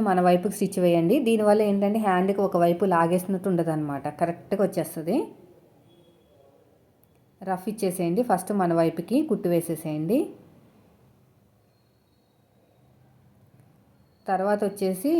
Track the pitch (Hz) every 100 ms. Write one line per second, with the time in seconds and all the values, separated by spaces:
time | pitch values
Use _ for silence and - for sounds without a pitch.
0 | 208 180 180 175 202 202 185 - 175 170
1 | 170 285 226 220 208 208 214 202 202 220
2 | 214 180 190 202 190 180 170 175 202 170
3 | 170 180 180 190 190 175 165 156 147 139
4 | 147 - 170 170 - 202 190 185 151 165
5 | 156 262 453 - - - _ _ _ _
6 | _ _ _ _ _ _ _ _ _ _
7 | _ _ _ - 190 185 220 208 190 180
8 | 170 185 247 180 185 208 175 165 165 160
9 | - 254 311 196 175 175 165 160 156 151
10 | 160 254 403 - - _ _ _ _ _
11 | _ _ _ _ _ _ _ _ _ _
12 | _ _ _ _ _ _ _ _ _ _
13 | _ _ _ _ _ - - _ _ _
14 | _ _ - 185 196 208 202 202 185 185
15 | 277